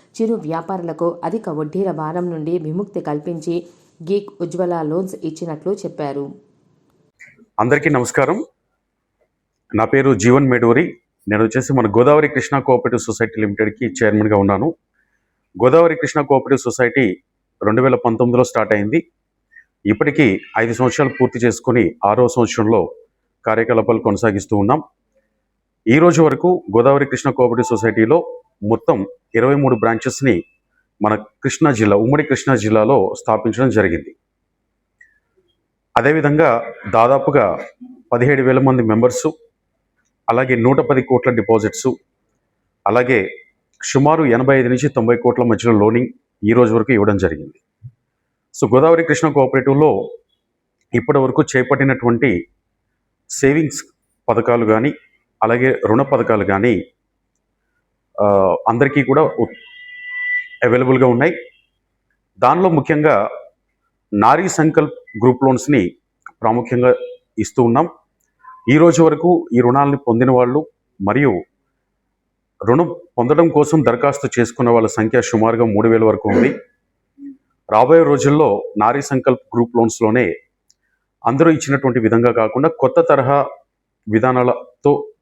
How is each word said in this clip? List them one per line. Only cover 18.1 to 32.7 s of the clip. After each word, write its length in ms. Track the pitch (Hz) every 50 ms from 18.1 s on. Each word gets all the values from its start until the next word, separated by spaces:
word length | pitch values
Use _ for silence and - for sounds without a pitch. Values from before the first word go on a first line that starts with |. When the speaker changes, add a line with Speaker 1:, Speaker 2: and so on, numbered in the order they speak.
| 113 110 123 120 120 123 123
Speaker 2:
స్టార్ట్ 300 | - - 120 107 104 110
అయింది. 320 | 104 101 107 135 - - _ _ _ _ _ _ _ _ _ _ - _ _ _ _ -
ఇప్పటికీ 540 | 101 107 104 151 147 139 156 147 107 95 - - - - 110
ఐదు 140 | 113 117
సంవత్సరాలు 400 | 113 113 127 123 - - 143 127 - -
పూర్తి 180 | 127 117 - 120
చేసుకొని 560 | 120 117 107 - - 131 117 123 101 82 - - -
ఆరో 240 | 101 107 123 123 120
సంవత్సరంలో 640 | - 123 113 107 - - 107 107 117 101 80 - - - _ _ _ _ _ _ _ _ -
కార్యకలాపాలు 520 | 113 110 110 113 123 123 110 104 120 113 110
కొనసాగిస్తూ 580 | - 113 101 98 117 110 98 98 - - 110
ఉన్నాం. 260 | 101 98 104 135 160 - _ _ _ _ _ _ _ _ _ _ _ _ _ _ _ _ _ _ _ - 110
ఈ 100 | 123 156
రోజు 240 | 170 175 160 156
వరకు 420 | 160 151 135 - - 180 185 170 - - 98
గోదావరి 300 | 117 120 139 139 139 143
కృష్ణా 260 | 139 127 123 - 139
కోఆపరేటివ్ 460 | 123 - 127 117 117 123 120 120 120 101
సొసైటీలో 400 | 107 117 110 110 113 113 151 175 165 - - - _ _ _ -
మొత్తం 440 | 101 104 117 113 - - 147 101 98 98 - _ _ _ -
ఇరవై 200 | 113 120 135 143
మూడు 220 | 143 139 131 127
బ్రాంచెస్ని 640 | 113 113 113 113 110 - 131 - - 135 131 98 85 - _ _ _ _ _ _ _ _ _ _ -
మన 120 | 104 107 107
కృష్ణా 560 | 107 - _ _ _ - 135 - - 151 147
జిల్లా, 260 | 127 104 110 104 101
ఉమ్మడి 260 | 101 110 123 143 151
కృష్ణా 340 | 147 - 131 - - 139 131
జిల్లాలో 580 | 110 101 107